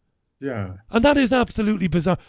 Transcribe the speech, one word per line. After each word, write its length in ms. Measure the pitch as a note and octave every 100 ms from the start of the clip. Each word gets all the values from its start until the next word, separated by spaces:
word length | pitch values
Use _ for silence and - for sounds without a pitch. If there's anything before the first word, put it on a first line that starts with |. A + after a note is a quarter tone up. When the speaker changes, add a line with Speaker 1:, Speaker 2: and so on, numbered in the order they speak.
| _ _ _ _
Speaker 1:
Yeah. 380 | C#3 A#2 F#2+ F#2+ -
Speaker 2:
And 140 | A3+
that 120 | C#4+ C#4+
is 160 | B3
absolutely 540 | B3+ A#3 - G#3+ G#3+ F3+
bizarre. 300 | E3+ D#3+ D3+